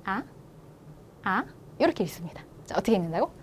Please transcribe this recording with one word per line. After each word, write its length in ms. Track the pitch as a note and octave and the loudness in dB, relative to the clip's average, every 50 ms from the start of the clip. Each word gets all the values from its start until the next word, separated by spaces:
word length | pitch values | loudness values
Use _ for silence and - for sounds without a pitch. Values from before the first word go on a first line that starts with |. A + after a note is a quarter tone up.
| - | -4
아, 200 | - F#3+ G3+ - - - - - - - - - - - - - - - - - - - - - | -4 -4 -4 -4 -8 -14 -20 -20 -20 -20 -20 -20 -20 -20 -20 -20 -20 -20 -20 -20 -20 -20 -8 -2
아 220 | G3+ F#3+ G#3+ - - - - - - - - | 0 0 0 0 -4 -8 -18 -20 -20 -2 4
이렇게 240 | C4 D#4+ D#4+ - G3 | 4 4 4 2 -2
읽습니다. 400 | D#3+ - - E3 E3 - - - - - - - | -4 -4 -8 -10 -10 -10 -12 -16 -18 -18 -20 -14
자, 100 | - - | -2 -2
어떻게 160 | - - - A3+ | 0 4 4 4
읽는다고? 380 | G3 F3 E3 D#3+ F3 B3+ F4 - - | 4 4 0 0 0 0 0 -2 -10